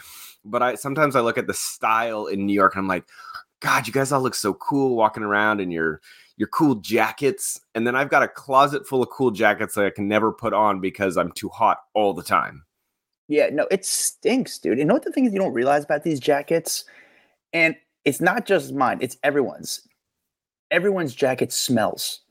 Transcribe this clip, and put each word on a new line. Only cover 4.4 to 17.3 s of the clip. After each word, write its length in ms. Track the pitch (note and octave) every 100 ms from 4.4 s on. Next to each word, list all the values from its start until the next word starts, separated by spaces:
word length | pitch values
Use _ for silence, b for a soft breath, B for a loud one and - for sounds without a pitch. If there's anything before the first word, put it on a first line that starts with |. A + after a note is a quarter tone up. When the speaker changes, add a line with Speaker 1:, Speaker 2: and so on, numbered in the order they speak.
| G#2
Speaker 1:
cool 420 | F2+ - C#3 C3+ A#2
walking 260 | G#2+ A2+
around 380 | G#2 G#2 G#2+ G#2
in 100 | F2+
your, 300 | E2 D#2+ D#2 b b b -
your 100 | G#2
cool 280 | - D3+ A2
jackets." 840 | F2+ A2 A2 - C3+ C3 - - _
And 120 | A2+ A#2+
then 80 |
I've 140 | B2+ C#3
got 140 | D3
a 60 | A#2
closet 580 | - - C3 C#3+ C#3+ -
full 160 | C3
of 80 | A#2
cool 220 | - B2+
jackets 420 | G2 G#2+ G#2 G#2+
that 100 | G#2+
I 60 | G2
can 180 | - G2+
never 240 | G#2+ A2
put 220 | - A2+
on 260 | G2 G#2+ F#2+
because 380 | F#2 F#2+ G2 F2
I'm 140 | E2+
too 180 | - G2+
hot 300 | - G#2+ - -
all 220 | G#2+ G2+
the 80 | F2
time. 420 | - F#2 G1+ C#2+ _ _ _ _ _ _ -
Speaker 2:
Yeah, 220 | D3 B2+
no, 140 | C#3+ -
it 140 | F#3+
stinks, 760 | - - - - E3 B3+ F#3 -
dude. 200 | E2+ A#2+
You 80 | D3+
know 80 |
what 100 | A#3
the 80 | -
thing 140 | D4 B3+
is 80 |
you 40 | G3
don't 140 | F3+
realize 320 | A2+ C3 D3
about 200 | D3 D3+
these 160 | E3 C#3+
jackets? 640 | D3 C#3+ C#3+ E3 - - - b b b b